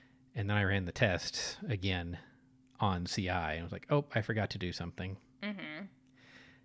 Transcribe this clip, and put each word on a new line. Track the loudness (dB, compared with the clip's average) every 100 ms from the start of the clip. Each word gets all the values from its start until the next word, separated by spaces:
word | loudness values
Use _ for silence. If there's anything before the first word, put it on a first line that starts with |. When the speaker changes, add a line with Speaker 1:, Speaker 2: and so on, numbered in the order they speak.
| -20 -20 -10
Speaker 1:
And | -4 2
then | 4
I |
ran | 6 4 0
the |
tests | 4 4 4 0 -4 -6 -6 -4
again | 0 0 0 -2 -8 -12 -20 -20 -20 _ 0
on | 2 2 0
C | -2 0
I, | 0 0
and | -2
I |
was | -4
like, | -8 0
"Oh, | 0 2 0
I |
forgot | 0 0 0
to | 0
do | -4
something." | -4 -6 -6 -6 -8 -12 -10
Speaker 2:
Mm-hmm. | -8 -6 -8 -10 -12 -16 _ -20 -20 -20 -20 -20